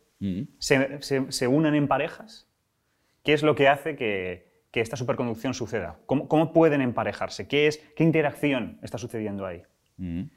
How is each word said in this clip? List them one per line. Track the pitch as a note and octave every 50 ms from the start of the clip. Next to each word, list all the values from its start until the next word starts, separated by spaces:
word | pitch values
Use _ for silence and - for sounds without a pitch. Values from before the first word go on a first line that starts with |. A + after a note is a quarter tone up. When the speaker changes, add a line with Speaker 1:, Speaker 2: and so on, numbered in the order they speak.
| _ _ _ -
Speaker 1:
Mm. | G2+ G2 F2+ G2 - - _ -
Speaker 2:
se, | - - C#3+ C3 C#3 - F3+ D3
se, | - - C#3 C3 C3+ -
se | - - C3 B2
unan | C3+ D#3 D#3+ D3+ D3
en | D3 D3 -
parejas? | C#3 C3+ D3+ E3+ - - - - - - _ _ _ _ _ _ _ _ _ _ _ _ _ _ _ _
¿Qué | - C#3+ D3+
es | C#3+ D3+
lo | D3+ C#3+
que | D3 C#3 C3+
hace | D3 C#3+ - D#3+ C#3+ -
que, | B2 G#2+ G2+ F#2+ F#2 F#2 F2+ F#2 _ _ _ _ _ _
que | - A#2+
esta | A2 - -
superconducción | A2 B2 B2 B2 C#3 C3 A#2+ A2 A2+ - C3+ B2
suceda? | - A2+ G#2+ A#2 G#2 E2+ E2 - - _
¿Cómo, | - C3 D3 - -
cómo | D#3+ G#3 A3 - -
pueden | E3 E3 D#3 C#3+ C#3
emparejarse? | C3 B2 A2+ A#2+ G#2+ G#2 - - - - - - G2 -
¿Qué | C#3 C#3+ D3 D3+
es, | D3+ - - - - -
qué | D#3
interacción | E3 D#3 D#3+ D3 C#3+ C#3 - D3+ D3 C3+ B2 G#2 E2+ E2+ -
está | - - - A#2
sucediendo | A#2+ A#2 - A2+ G#2+ G#2 G2+ G2 G2
ahí? | F#2 F2 F2 - _ _ _ _ _ _ -
Speaker 1:
Mm. | F#2 F2 E2+ F2 G2+ D3+ _